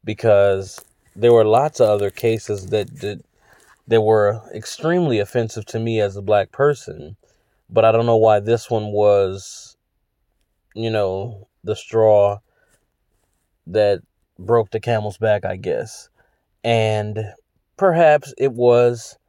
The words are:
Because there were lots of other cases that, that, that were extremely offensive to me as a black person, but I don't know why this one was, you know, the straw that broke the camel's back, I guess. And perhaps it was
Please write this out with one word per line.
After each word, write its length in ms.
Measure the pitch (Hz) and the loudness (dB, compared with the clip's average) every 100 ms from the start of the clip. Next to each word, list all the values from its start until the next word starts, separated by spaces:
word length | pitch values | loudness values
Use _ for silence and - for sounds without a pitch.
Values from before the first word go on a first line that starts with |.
| - | -10
Because 720 | 107 117 101 101 98 95 - - _ _ - | -4 2 4 4 0 -6 -18 -20 _ _ -2
there 180 | 117 | 4
were 120 | 117 107 | 4 6
lots 340 | 113 151 - | 2 0 0
of 100 | 113 | 0
other 200 | 104 101 | 2 -2
cases 580 | - 117 113 - 101 92 | -2 -4 -4 -6 -10 -4
that, 320 | 107 101 - | -6 -6 -10
that, 200 | 104 101 _ _ _ _ _ _ - | -12 -12 _ _ _ _ _ _ 0
that 140 | 113 | 0
were 400 | 107 110 104 110 - | 2 2 2 -2 -10
extremely 680 | 110 - - 156 175 165 110 | -16 -14 -8 -2 0 0 -2
offensive 460 | 101 123 110 113 101 | -2 -4 -4 -8 -10
to 120 | 113 | -8
me 200 | 113 110 | -4 -2
as 160 | 104 98 | -4 -6
a 60 | |
black 300 | 98 104 95 | -2 -2 -2
person, 640 | - 143 143 - - 76 101 _ _ _ _ _ | -2 -2 -2 -12 -18 -18 -20 _ _ _ _ _
but 160 | 110 110 | 2 2
I 60 | |
don't 140 | 113 117 | 2 2
know 120 | 113 | 2
why 220 | 110 104 | 4 2
this 300 | 104 117 - | 0 -4 -2
one 220 | 113 104 | -6 -4
was, 880 | 104 104 101 95 98 - - - _ _ _ _ _ _ _ _ _ _ 110 | 0 2 2 0 -6 -16 -20 -20 _ _ _ _ _ _ _ _ _ _ -8
you 140 | 113 | -4
know, 580 | 110 98 95 110 101 - _ | -2 -2 -4 -8 -14 -20 _
the 120 | 101 104 | -10 -10
straw 640 | - 113 110 104 101 101 _ _ _ _ _ _ _ _ _ _ _ _ - | -4 2 4 6 4 0 _ _ _ _ _ _ _ _ _ _ _ _ -6
that 340 | 104 104 98 _ _ _ _ | 0 0 0 _ _ _ _
broke 320 | 92 117 104 | 0 0 0
the 80 | 110 | -6
camel's 380 | 117 113 104 - | -4 -4 -4 -4
back, 280 | 110 104 98 | -2 -2 -4
I 100 | 95 | -8
guess. 540 | 92 65 113 - - _ _ _ _ _ | -6 -6 -8 -16 -20 _ _ _ _ _
And 560 | 117 113 110 107 104 107 104 - _ _ _ - | -2 0 0 -2 -6 -8 -12 -16 _ _ _ -2
perhaps 560 | 196 165 160 151 147 - | 0 4 4 4 -2 -4
it 160 | 135 | -4
was 640 | 117 123 120 120 120 - - | 2 4 4 2 -2 -14 -20